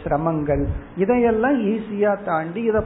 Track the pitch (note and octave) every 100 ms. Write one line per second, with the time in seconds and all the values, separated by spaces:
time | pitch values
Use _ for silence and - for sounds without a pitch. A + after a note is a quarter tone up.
0 | E3 D3 E3 D#3+ D3 C#3+ C#3 - - -
1 | F#3+ B3 A#3 A3 B3 C#4 G3+ A3 G#3+ G3+
2 | G#3 G3 G3 D#3+ D#3+ F3+ A3+ G#3+